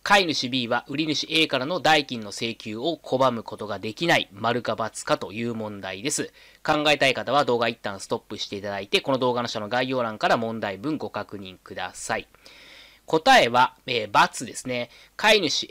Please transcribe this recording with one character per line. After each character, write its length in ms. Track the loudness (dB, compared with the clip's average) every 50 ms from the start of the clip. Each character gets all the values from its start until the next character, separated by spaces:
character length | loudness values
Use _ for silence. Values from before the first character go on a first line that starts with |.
| 0
買 200 | 4 4 6 6
い 20 |
主 240 | 4 0 -2 -2 -2
B 180 | -2 -2 0 0
は 160 | 0 -2 -2 -4
売 80 | -4 -4
り 100 | -2 -2
主 180 | -2 -2 -2 0
A 180 | 2 2 2 2
か 100 | 2 0
ら 80 | -2
の 140 | -2 -2 0
代 260 | 4 4 4 4 4
金 140 | 0 -4 -8
の 120 | -8 -8
請 220 | -8 -6 -6 -6 -6
求 240 | -6 -10 -10 -8 -4
を 220 | -2 -4 -4 -4
拒 300 | -4 -2 2 2 4 4
む 120 | 2 0 -4
こ 120 | -8 -10
と 100 | -10 -8
が 140 | -8 -8 -6
で 140 | -6 -8 -6
き 140 | -2 2 2
な 100 | 2 2
い、 100 | 2 -2 -6
丸 280 | -4 0 0 0 0
か× 120 | 0 -2 -2 -2 -2 -6 -6 -6 -2
か 120 | -2 -2 0
と 140 | -2 -4
い 100 | -8 -6 -6
う 120 | -6 -4
問 240 | -6 -8 -8 -10 -10
題 220 | -10 -10 -10 -8
で 100 | -6 -4
す。 220 | -4 -4 -6 -6 -10 -18 -20 -20 -20 _ 0
考 180 | 0 2 2 4 4
え 80 | 4 4
た 100 | 4 2
い 60 | 2
方 180 | 2 0 0
は 140 | 2 2 4
動 120 | 4 2 2
画 120 | 2 0
一 80 | -2 -4
旦 200 | -6 -8 -8 -8
ス 60 | -8 -6
ト 100 | -6 -6
ッ 20 |
プ 180 | -6 -8 -10 -10
し 120 | -10 -8
て 80 | -8 -8
い 40 |
た 100 | -6 -6
だ 100 | -6 -6
い 60 | -4 0
て、 120 | 0 0
こ 140 | 0 2 0
の 40 | 2
動 140 | 2 2
画 100 | 0 0
の 60 | -2 -4
下 140 | -4 -6
の 80 | -6 -2
概 180 | -2 -2 -2 0
要 160 | -2 -2 -2
欄 140 | -4 -4 -2
か 100 | 0 2
ら 80 | 2
問 240 | 2 0 -2 -4 -4
題 180 | -4 -6 -6 -6
文 200 | -6 -6 -6 -4
ご 140 | -6 -6
確 260 | -6 -8 -8 -8 -10 -14
認 220 | -14 -14 -16 -18 -18
く 120 | -14 -10
だ 160 | -8 -8 -8 -8
さ 240 | -10 -6 -6 -4 -6
い。 100 | -6 _ _ -20 -20 -20 -20 -20 -20 -20 -20 -20 -20 -20 -20 _ _
答 360 | 0 0 2 6 8 8 8
え 60 | 8 6
は、 260 | 6 4 4 4 2 _ -8 -4
え 220 | -4 -4 -2 0
ー、× 0 | 4 4 4 4 2 -6 -10
で 100 | -10 -10 -10
す 100 | -8 -6
ね。 220 | -4 -4 -6 -6 -10 -20 -20 -20 _
買 220 | 0 4 4 4 4
い 40 |
主 240 | 4 2 -2 -2 -4 -4